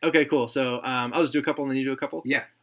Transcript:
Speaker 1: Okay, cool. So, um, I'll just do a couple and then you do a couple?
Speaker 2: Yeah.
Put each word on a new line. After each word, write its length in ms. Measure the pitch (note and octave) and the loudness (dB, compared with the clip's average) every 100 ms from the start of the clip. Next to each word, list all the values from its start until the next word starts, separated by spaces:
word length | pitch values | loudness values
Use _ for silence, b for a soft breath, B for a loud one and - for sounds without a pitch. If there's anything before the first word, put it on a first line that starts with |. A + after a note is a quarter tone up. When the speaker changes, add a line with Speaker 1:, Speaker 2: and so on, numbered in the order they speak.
Speaker 1:
Okay, 220 | D#3+ D#3+ C#3+ | 2 4 4
cool. 200 | D3 A#2 | 2 2
So, 380 | C#3+ C3 B2 | 0 0 -2
um, 300 | - B2+ A#2+ | -4 -4 -2
I'll 80 | D3+ | 0
just 80 | D#3+ | 2
do 80 | D3 | 2
a 40 | |
couple 200 | D3+ D3+ | 0 -2
and 80 | C#3 | -2
then 60 | C3+ | -2
you 80 | C3 | -2
do 80 | |
a 40 | C3+ | -4
couple? 240 | C#3+ D#3+ B2+ | -4 -6 -2
Speaker 2:
Yeah. 180 | C#3 - _ | -2 -2 _